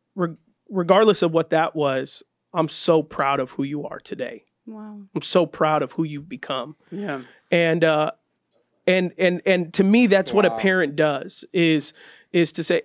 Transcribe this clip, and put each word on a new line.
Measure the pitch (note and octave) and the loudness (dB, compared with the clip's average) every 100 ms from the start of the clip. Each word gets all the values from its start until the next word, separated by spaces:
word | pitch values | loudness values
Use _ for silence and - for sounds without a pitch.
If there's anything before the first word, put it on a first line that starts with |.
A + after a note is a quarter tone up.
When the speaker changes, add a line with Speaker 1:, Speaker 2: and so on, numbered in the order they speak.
| _ | _
Speaker 1:
"Re-, | - F3 D#3 _ _ - | -6 -6 -6 _ _ -8
regardless | F#3+ F3 F#3+ A3 G3 | -2 4 6 6 4
of | F3 | 2
what | E3 E3 | 0 0
that | E3 D#3+ | 0 0
was, | D#3 C#3+ C3+ C#3 - - _ _ | -2 -2 -2 -6 -12 -20 _ _
I'm | F3+ D#3 | -4 -4
so | - - D#3+ | -2 2 2
proud | D3+ - C#3 C#3 | 0 -2 -2 -2
of | B2+ | -4
who | - | -6
you | C#3 D3 C#3+ | -6 -6 -10
are | - | -14
today." | - - B2 A2+ _ _ - | -14 -12 -10 -12 _ _ -20
Speaker 2:
Wow. | A3 G#3+ G#3 G3 | -18 -16 -18 -12
Speaker 1:
"I'm | F3 | -8
so | - F#3 D#3+ | 0 0 0
proud | - D#3 D3+ | 0 0 0
of | C3+ | -2
who | - | -4
you've | D#3+ D3 D3+ | -6 -8 -14
become." | B2 - C3 B2+ D#3 _ | -14 -8 -8 -10 -14 _
Speaker 3:
Yeah. | F#3 G3+ C#3 A#2+ _ _ | -12 -8 -10 -12 _ _
Speaker 1:
And, | E3+ E3 D#3+ | 0 2 2
uh, | D#3+ D3+ D3+ - _ _ _ _ _ _ - | 2 2 -2 -6 _ _ _ _ _ _ 0
and, | F#3 F3+ - | 0 0 0
and, | F3+ F3+ F#3+ | 0 0 0
and | F3+ E3 | 0 0
to | - | 0
me, | F#3+ A3+ A#3+ | 4 4 6
that's | G3 F#3 | 4 2
what | G3 | 2
a | F#3+ | 2
Speaker 4:
Wow. | - | 2
Speaker 1:
parent | G3 F#3 D3+ D3 | 0 2 0 0
does, | D3+ C#3 - - - | 0 -2 -8 -14 -6
is, | F#3 E3 D#3 C#3+ - - - _ | 0 2 0 -2 -12 -20 -20 _
is | F3 E3 | 0 0
to | - | -2
say, | D#3 F3 | -2 -2